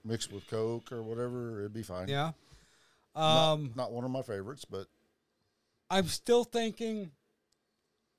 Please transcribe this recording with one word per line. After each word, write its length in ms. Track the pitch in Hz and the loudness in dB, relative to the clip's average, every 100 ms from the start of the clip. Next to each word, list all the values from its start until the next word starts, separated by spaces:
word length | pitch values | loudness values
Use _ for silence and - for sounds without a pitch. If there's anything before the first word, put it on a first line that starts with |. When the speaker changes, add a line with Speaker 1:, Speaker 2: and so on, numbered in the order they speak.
Speaker 1:
mixed 280 | 110 113 - | -4 -4 -4
with 140 | 101 - | -8 -6
Coke 420 | 113 113 117 - | -2 -2 -2 -6
or 100 | 120 | -10
whatever, 580 | 110 113 123 123 117 110 | -6 -4 -4 -4 -6 -6
it'd 120 | 104 | -6
be 100 | 107 | -6
fine. 260 | 95 90 92 | -6 -6 -2
Speaker 2:
Yeah. 240 | 143 160 156 _ - _ _ _ _ _ 151 | 0 0 -4 _ -20 _ _ _ _ _ 2
Speaker 1:
Not, 360 | 156 160 160 | 6 8 6
Speaker 2:
Um, 200 | 151 143 117 | 4 0 -4
Speaker 1:
not 160 | 117 | -4
one 120 | 117 | -4
of 60 | 127 | -4
my 120 | 131 | -4
favorites, 420 | 123 101 98 147 | -4 -6 -6 -10
but 220 | - 95 92 _ _ _ _ _ _ _ _ _ - | -10 -10 -10 _ _ _ _ _ _ _ _ _ 0
Speaker 2:
I'm 160 | 190 170 | 2 2
still 340 | - - 240 | -2 4 4
thinking 640 | 226 240 226 - 226 220 180 - _ _ _ _ _ _ _ _ _ | 6 0 0 -2 -4 -4 -6 -12 _ _ _ _ _ _ _ _ _